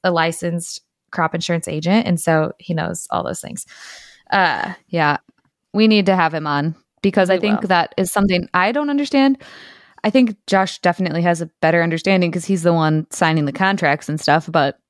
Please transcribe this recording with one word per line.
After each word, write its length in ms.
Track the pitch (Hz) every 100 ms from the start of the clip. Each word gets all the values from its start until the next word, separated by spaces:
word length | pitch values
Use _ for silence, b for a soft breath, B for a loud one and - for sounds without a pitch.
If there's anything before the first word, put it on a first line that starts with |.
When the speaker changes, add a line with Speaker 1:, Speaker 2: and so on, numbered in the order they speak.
Speaker 1:
a 80 | 185
licensed 680 | 170 165 165 175 170 165 - _ _ _
crop 240 | - 160 170
insurance 320 | - 170 165
agent, 400 | 156 170 214 -
and 120 | 170
so 340 | - 160 156 -
he 140 | -
knows 340 | 160 165 - -
all 140 | -
those 180 | - -
things. 240 | - - - B B B B B _
Uh, 420 | 196 175 117 - 185 _
Speaker 2:
Yeah. 300 | 170 151 147 - _ _ _ _
We 140 | 202 220
need 180 | 214 190
to 80 | 185
have 180 | 165
him 140 | 160 151
on 280 | 143 156 160 _ _
because 280 | 196 202 185
I 60 | 185
Speaker 1:
We 60 |
Speaker 2:
think 200 | 208 214
Speaker 1:
will. 60 | 190
Speaker 2:
that 240 | 180 - -
is 140 | 185
something 360 | 208 196 180 175
I 180 | 180 196
don't 180 | 262 294
understand. 480 | 285 285 277 269 269 B B B B B B
I 60 | 214
think 260 | 262 240 202 -
Josh 320 | 190 190 -
definitely 420 | 180 170 180 165
has 180 | 175 170
a 60 | 165 _
better 200 | 160 170
understanding 480 | 170 165 190 190 175
'cause 140 | 175 165
he's 180 | 190
the 100 | 170
one 340 | 165 156 156 156
signing 340 | - 170 160 143
the 60 |
contracts 560 | 139 190 202 156 147 -
and 100 | 156
stuff, 300 | - 156 160
but 280 | 160 139 -